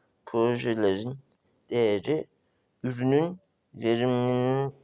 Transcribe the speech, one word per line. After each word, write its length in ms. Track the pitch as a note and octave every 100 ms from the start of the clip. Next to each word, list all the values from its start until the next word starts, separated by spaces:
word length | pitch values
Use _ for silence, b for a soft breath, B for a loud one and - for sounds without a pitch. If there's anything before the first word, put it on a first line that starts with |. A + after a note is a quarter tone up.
| _ _ -
projelerin 920 | A#2 A#2 A#2+ B2 A2+ G#2 F#2+ A#2 C3+ _ _ _ _ _
değeri 560 | A#2+ A2+ G#2 A#2 D#3 - _ _ _ _ _
ürünün 560 | B2+ B2 B2+ C#3 E3+ F#3 _ _ _
verimliliğinin, 1000 | - A#2 A#2 B2+ B2 A#2+ B2 B2+ C3+ C#3 C3+